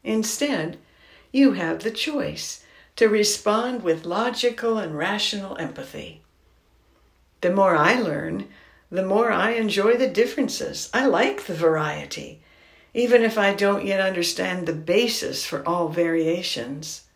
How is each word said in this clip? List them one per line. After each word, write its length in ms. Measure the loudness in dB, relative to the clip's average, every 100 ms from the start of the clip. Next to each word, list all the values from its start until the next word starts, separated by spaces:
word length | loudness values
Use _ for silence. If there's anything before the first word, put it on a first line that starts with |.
Instead, 720 | 0 -2 0 -2 -2 -2 -4 -8 _ _ -20 -20 _
you 200 | 6 6
have 300 | 6 -2 -2
the 80 | -4
choice 720 | -4 -4 -2 -4 -6 -10 -12 _ -20 -20
to 140 | 4 4
respond 720 | 6 2 2 0 2 0 -2
with 220 | 0 -2
logical 720 | -2 -2 -2 0 -2 0 -2 0
and 220 | -2 -4
rational 580 | -2 -2 -2 -4 -8 -8
empathy. 640 | -8 -10 -12 -12 -14 -18 _ _ _ _ _ _ _ _ _ _ _ _
The 100 | 0
more 240 | 4 4
I 200 | 6 4
learn, 540 | 4 0 -2 -4 -6 -8 -16 -20 _ _
the 120 | -4
more 300 | 2 2 2
I 200 | 2 0
enjoy 440 | 0 0 2 4 4
the 120 | 2
differences. 840 | 2 0 2 -2 -2 -6 -8 -4
I 140 | 0 2
like 400 | 4 2 -2 -8
the 80 |
variety, 880 | 2 2 2 -2 -6 -10 -12 -12 -16 _ _ _ _ _
even 300 | 0 2 4
if 160 | 2 2
I 160 | 0
don't 320 | 2 0 0 -2
yet 140 | -2
understand 680 | 0 -2 -4 -4 -4 -4 -4
the 80 |
basis 720 | -6 0 0 0 -2 -6 -6 -6
for 200 | -6 -2
all 220 | -2 -2
variations. 1160 | 0 0 2 0 -2 -4 -6 -8 -10 -10 -14 _